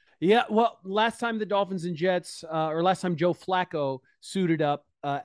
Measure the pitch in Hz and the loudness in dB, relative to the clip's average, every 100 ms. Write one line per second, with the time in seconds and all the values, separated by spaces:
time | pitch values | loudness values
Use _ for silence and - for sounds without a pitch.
0 | _ - 160 214 - 214 226 - 190 196 | _ -2 2 4 4 2 2 0 -6 0
1 | 226 226 233 226 208 202 196 190 170 160 | 0 0 -4 -4 0 0 0 -2 -6 -2
2 | 180 180 175 - 165 160 160 160 180 185 | 0 0 -2 -14 -6 -2 -2 0 2 2
3 | 185 160 175 165 - 185 180 160 139 131 | 0 0 0 0 -2 -2 -2 -2 -4 -6
4 | _ _ - 196 180 160 151 143 _ _ | _ _ -8 0 2 2 2 0 _ _
5 | 143 139 | -6 -4